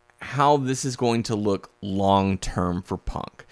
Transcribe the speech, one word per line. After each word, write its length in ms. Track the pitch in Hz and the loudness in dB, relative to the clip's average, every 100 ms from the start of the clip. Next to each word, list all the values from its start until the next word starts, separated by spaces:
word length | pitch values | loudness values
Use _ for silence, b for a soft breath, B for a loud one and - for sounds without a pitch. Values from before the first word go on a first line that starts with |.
| _ - | _ -18
how 360 | - 135 143 147 | -6 2 4 4
this 280 | 127 131 135 | 2 -2 -4
is 100 | 123 | 0
going 280 | 120 117 | 0 0
to 120 | 113 107 | 0 -2
look 360 | 104 98 - - | 0 -2 -4 -12
long-term 1000 | 101 95 98 98 98 92 - - 90 90 | -6 0 4 4 4 0 -2 -2 -2 -2
for 120 | - 92 | -4 -8
Punk. 500 | - - - - - | -6 -8 -10 -16 -20